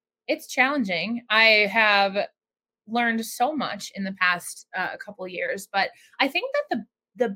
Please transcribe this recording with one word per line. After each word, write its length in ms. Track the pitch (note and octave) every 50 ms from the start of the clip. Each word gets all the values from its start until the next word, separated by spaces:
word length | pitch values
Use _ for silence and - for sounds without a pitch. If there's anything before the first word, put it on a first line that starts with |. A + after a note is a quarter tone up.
| _ _ _ _ _
it's 200 | - D#4 D#4 -
challenging. 760 | - - C4+ B3+ C4+ D4 C#4+ A3 F#3+ F3 D#3+ E3+ G#3+ A#3 A#3 - -
I 380 | G#3+ A3 A3 A3+ G#3+ G#3+ G#3 G3
have 440 | G3+ A3+ A3 G#3+ G3+ G3+ G3 G3 F#3+ G3+ - - _ _ _ _ _ _ _ _ _ _ _
learned 380 | G#3 A3+ A#3+ A#3+ A#3 A3+ A3+ A3
so 300 | - - - B3 D4 D#4
much 360 | C4+ F3+ - - G3 - - -
in 80 | G3+ G3
the 100 | F#3+ G3
past, 540 | - F#3 F3+ F3 E3+ - - - - - _ -
uh, 200 | F#3+ F3+ - - - -
couple 240 | G#3 G3+ - F#3
years, 400 | F#3 F3+ F3 F3+ - - G3 - -
but 180 | - G3 F#3+ - - _ _ _ _ -
I 80 | C4+
think 240 | C4+ D4+ F4+ A#4+ C5+ C5+
that 240 | C#5+ D5 - F4
the, 80 | A3 - _ _ _ _ _ _ G3 A#3+
the 40 | A3+ G3